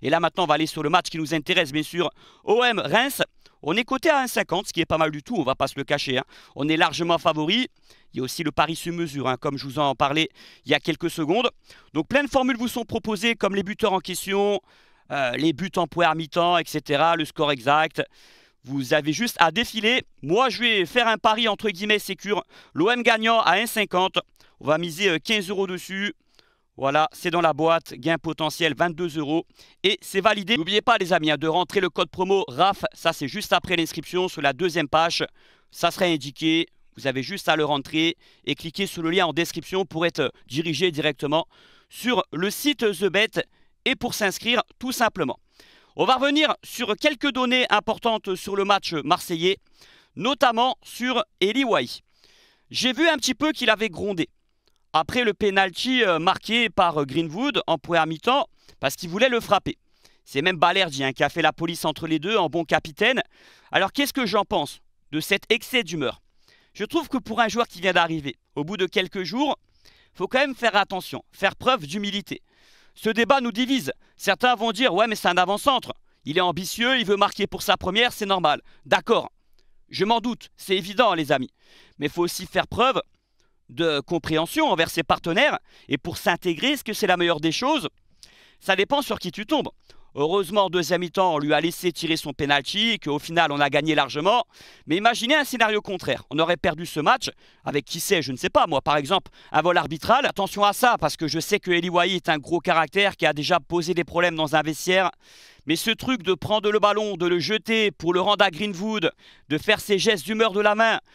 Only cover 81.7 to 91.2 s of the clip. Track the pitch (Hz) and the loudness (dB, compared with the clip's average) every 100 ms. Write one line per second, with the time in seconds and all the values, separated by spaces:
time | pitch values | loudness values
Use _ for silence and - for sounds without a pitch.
81.7 | - - - 147 - 175 - 180 185 165 | -20 -20 -8 -6 -2 -2 -4 -6 -4 -2
82.7 | - 254 208 - _ _ _ _ _ - | 2 2 0 -4 _ _ _ _ _ -14
83.7 | 120 165 143 131 170 - 156 165 294 311 | -4 -2 -2 -2 -4 0 -2 0 0 2
84.7 | 180 165 - 160 170 - 175 285 214 - | 2 0 0 0 -2 0 0 2 0 -8
85.7 | - - 151 - - - 170 180 160 247 | -20 -6 -6 -6 -4 -2 -2 -2 -2 0
86.7 | 294 - - 196 180 170 160 160 151 165 | -2 -4 -2 0 2 2 0 0 0 0
87.7 | 277 160 - _ _ - _ _ _ - | 0 -2 -10 _ _ -20 _ _ _ -2
88.7 | 190 196 285 277 208 185 180 214 302 165 | 0 2 0 -2 -6 -6 -8 -2 -2 -2
89.7 | - _ - - - 147 196 170 208 190 | -8 _ -20 -12 -2 0 0 0 2 2
90.7 | 180 147 175 175 170 | 2 0 0 -2 0